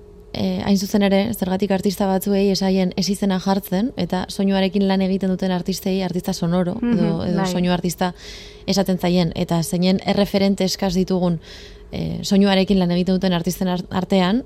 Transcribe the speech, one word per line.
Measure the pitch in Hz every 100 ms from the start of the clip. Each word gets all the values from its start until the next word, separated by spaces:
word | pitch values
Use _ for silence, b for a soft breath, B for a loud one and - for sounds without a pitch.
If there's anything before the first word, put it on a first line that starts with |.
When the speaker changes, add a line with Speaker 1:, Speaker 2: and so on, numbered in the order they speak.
| - - -
Speaker 1:
eh, | - 190 185 -
hain | 196
zuzen | 196 208
ere, | 202 196 202
zergatik | 214 185 185 202
artista | 190 202 185 196
batzuei | 190 202 196 202
esaien | 190 190 190 185 -
ez | 175
izena | 202 202 185
jartzen, | 185 196 196 185 240 -
eta | 175 180 -
soinuarekin | - 196 196 190 190 196
lan | 190
egiten | 190 190 190
duten | 185 190
artistei | 180 175 180 196 190
artista | 185 175 180
sonoro, | 190 170 180 175 233
Speaker 2:
Mhm, | 240 233
Speaker 1:
edo, | - 165
edo | - -
Speaker 2:
bai. | 190
Speaker 1:
soinu | 180 180
artista | 180 180 - 185 180 B B B B -
esaten | 151 190 185
zaien, | 180 180 170 -
eta | 175 170
zeinen | 160 180 180 190 -
erreferente | 196 196 202 196 196 190
eskas | - 196 175
ditugun, | 180 185 175 165 B B B B -
eh, | - 160 170
soinuarekin | 175 196 196 190 190 190
lan | 175
egiten | 175 180 185
duten | 185
artisten | 175 175 165 185
ar-, | 180 -
artean, | 190 180 196 180 226